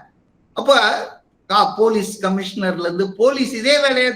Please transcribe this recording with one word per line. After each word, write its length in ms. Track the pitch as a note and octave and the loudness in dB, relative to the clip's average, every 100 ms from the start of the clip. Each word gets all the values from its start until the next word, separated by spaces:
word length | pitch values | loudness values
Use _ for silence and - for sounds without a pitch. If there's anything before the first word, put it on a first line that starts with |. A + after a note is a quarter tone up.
| - _ _ _ _ - | -16 _ _ _ _ -2
அப்ப 140 | B3 C4+ G#3+ A3+ A#3 - _ _ - | 2 4 2 -2 -8 -16 _ _ -2
கா-, 200 | G3+ - - | 2 2 2
போலீஸ் 360 | A3 G#3+ F#3 - | 2 2 -2 -6
கமிஷனர்ல 640 | G3 F#3+ F#3 G#3+ F#3+ F3 E3+ | -4 -4 -4 -4 -4 -4 -4
இருந்து 180 | F3 G3 | -4 -4
போலீஸ் 400 | G3+ B3 C#4 A3 | 2 2 2 -2
இதே 240 | A3+ B3 D4 | -2 2 2
வேலையா 340 | C#4+ B3+ B3+ | 2 0 0